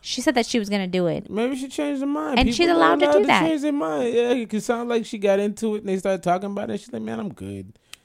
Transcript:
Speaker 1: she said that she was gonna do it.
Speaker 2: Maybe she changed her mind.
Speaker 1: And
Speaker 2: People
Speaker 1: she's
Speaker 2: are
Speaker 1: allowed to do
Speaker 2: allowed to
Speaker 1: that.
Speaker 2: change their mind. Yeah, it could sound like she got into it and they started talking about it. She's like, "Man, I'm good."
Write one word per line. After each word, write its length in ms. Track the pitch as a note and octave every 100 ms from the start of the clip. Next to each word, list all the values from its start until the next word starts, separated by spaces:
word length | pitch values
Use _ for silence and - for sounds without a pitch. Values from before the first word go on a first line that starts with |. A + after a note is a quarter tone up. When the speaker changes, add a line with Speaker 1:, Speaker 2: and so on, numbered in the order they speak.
Speaker 1:
she 200 | - -
said 120 | B3+ B3+
that 100 | A#3+
she 140 | A#3+
was 100 | G3+
gonna 180 | G3+ F#3
do 200 | F#3 F3
it. 220 | D#3 -
Speaker 2:
Maybe 260 | G3 A#3+ C4+
she 100 | C4
changed 320 | - D4 C#4
her 60 | C#4
mind. 320 | D4 D#4 B3
Speaker 1:
And 80 | B3+
Speaker 2:
People 80 | A#3+
Speaker 1:
she's 120 | E4+
Speaker 2:
are 40 |
Speaker 1:
allowed 260 | E4+ E4 E4+
to 40 | C#4+
do 60 |
Speaker 2:
allowed 80 | D4
to 80 | G#4
Speaker 1:
that. 140 | - D#4+
Speaker 2:
change 140 | D#4
their 100 | D4
mind. 400 | C#4+ D#4 D4+ B3
Yeah, 180 | A#3 A#3+
it 180 | B3 A3+
could 140 | G#3+
sound 240 | G3+ A#3 A#3+
like 180 | A#3 A3
she 120 | A3
got 220 | G3+ G3
into 360 | G#3 G#3 A3+ G#3+
it 40 |
and 100 | G3
they 80 | F#3+
started 260 | G3 F#3+
talking 280 | F3 F3+ G3+
about 180 | G3+ A3
it. 80 | G#3
She's 140 | -
like, 80 | A3+
"Man, 180 | A3 A3+
I'm 140 | G#3
good." 400 | - G2 G2 F#2+ - _ -